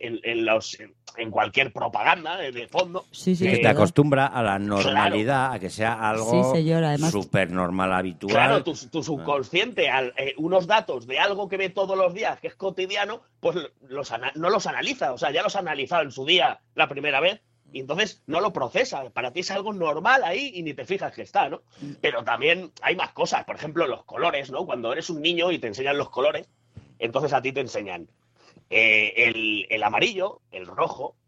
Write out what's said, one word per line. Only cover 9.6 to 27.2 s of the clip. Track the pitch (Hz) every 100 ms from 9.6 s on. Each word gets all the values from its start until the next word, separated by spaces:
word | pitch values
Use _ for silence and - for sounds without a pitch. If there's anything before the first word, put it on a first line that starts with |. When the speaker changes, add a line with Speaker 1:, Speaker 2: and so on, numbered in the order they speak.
| 233 202 147
Speaker 1:
al, | 131 127 127
eh, | 135 131
unos | 160 185 175
datos | 220 - 135 117
de | 139
algo | 190 196 202
que | 190
ve | 190
todos | 190 190 190
los | 185
días, | 180 180 143
que | 165
es |
cotidiano, | - 190 185 185 202 202 226 - _
pues | 170 165
lo-, | 143 - 117
los | 135 -
ana-, | 117 131 156
no | 170
los | 208 175
analiza, | 127 170 277 156
o | 123
sea, | 156
ya | 151
los | 202 202
ha |
analizado | 175 147 131 175
en | 151
su | 123
día | 135 175 160 - _ -
la | 156
primera | 143 147 139
vez, | 170 208 _ _ _
y | 139
entonces | 131 156 214 - -
no | 156
lo | 208
procesa, | 156 123 - 240 151 127
para | - 127
ti | 160
es | 180
algo | 196 202
normal | 202 160 151 202 262
ahí | 175 196 277
y | 185
ni | 160
te | 139
fijas | 123 190 156
que | -
está, | 101 - 143
¿no? | 143 _ -
Speaker 2:
Mm. | 143 143
Speaker 1:
Pero | 151 123
también | 113 117 147 175 180 -
hay | 123
más | 170 -
cosas, | - 226 160
por | - 101
ejemplo, | 151 156 151
los | 113
colores, | - 104 165 147 135
¿no? | 135 175
Cuando | 123 117
eres | 143 165
un | 160
niño | 160 175 175
y | 151
te | 113
enseñan | 104 135 143
los | 139
colores, | - 143 - - _ _ - - -
entonces | 117 131